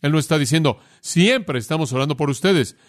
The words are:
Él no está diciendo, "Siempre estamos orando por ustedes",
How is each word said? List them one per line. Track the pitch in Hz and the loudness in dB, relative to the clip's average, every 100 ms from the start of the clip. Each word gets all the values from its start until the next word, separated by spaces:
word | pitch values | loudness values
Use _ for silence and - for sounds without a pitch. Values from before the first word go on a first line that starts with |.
Él | 143 | 0
no | 156 | 0
está | - 160 | 0 0
diciendo, | 123 160 147 - _ _ | 2 2 0 -2 _ _
"Siempre | - 170 202 254 170 127 | -4 2 4 2 -2 -6
estamos | 113 160 143 | -4 -4 -2
orando | 127 143 135 | -2 -2 -2
por | 143 | -2
ustedes", | 123 190 180 110 - | 0 2 2 0 -6